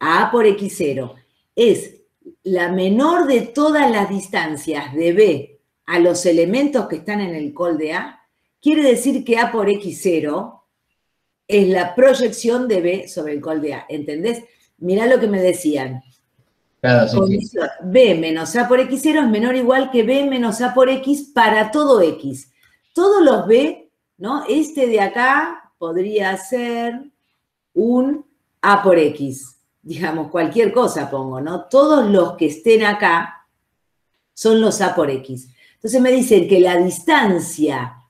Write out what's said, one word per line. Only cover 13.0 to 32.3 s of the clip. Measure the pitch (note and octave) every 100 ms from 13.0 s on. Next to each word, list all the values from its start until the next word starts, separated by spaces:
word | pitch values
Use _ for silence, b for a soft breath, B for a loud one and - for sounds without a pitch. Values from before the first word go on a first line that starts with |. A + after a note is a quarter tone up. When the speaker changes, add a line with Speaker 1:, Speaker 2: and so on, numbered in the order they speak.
| F3+
Speaker 1:
sobre | - D3+
el | D3
col | D#3 D#3
de | D3
A, | C3+ -
¿entendés? | D3+ D3 D3+ G3+ A#3 b b b _
Mirá | E3+ G3 A#3
lo | B3+
que | G#3+
me | G3
decían. | F#3 E3+ D#3 C#3+ C3 C3 - _ _ _ _ _ _ _
Speaker 2:
Claro, | B2 A#2+ A2
sí, |
sí. | A#2
Speaker 1:
Condición, | F#3+ G3 - A3 D#3 -
B | F3+ A3 A#3 E3
menos | E3 D#3+ D#3+ A#3+
A | A#3+
por | B3+
X | B3+ C4
cero | D#4 D#4
es | B3+
menor | G#3+ A#3+ B3+
o |
igual | A#3+ C4 C4
que | B3
B | G#3+ C4+
menos | C#4 B3+ A#3 G3
A | B3
por | B3 B3+
X | C4 C4+ C#4+ - B3
para | G#3 G#3+ G#3+
todo | D4+ C#4+ A#3+
X. | E3 D3+ C#3 C3 - _ _ _ _
Todos | - G4 G4+
los | D4+ G#3+ F#3
B, | A#3 D4+ F4+ _ _ _ _
¿no? | G3 D4 -
Este | C#4 D4 - B3
de | A3
acá | F#3+ A#3+ B3+ C#4 E4 E4+ _ -
podría | E3 E3+ G3 G#3+ F#3+ F#3+
ser | - B3 A#3+ A#3 A#3 A#3+ C#4+ _ _ _ _ _ _
un | - A3+ B3 C4 D4+ - _ _ _
A | G3 G3+
por | G3+ E3+
X, | D3+ D3 C#3 B2+ - _ _ _
digamos, | D3+ D#3+ E3+ D#3+ D3+
cualquier | F3+ D#3+ A3+ A3
cosa | B3 A3+ D#3+ C#3
pongo, | C3+ C3 C3
¿no? | D3+ F3 -
Todos | C4 D4+ D4+ G#3+
los | F#3+ E3+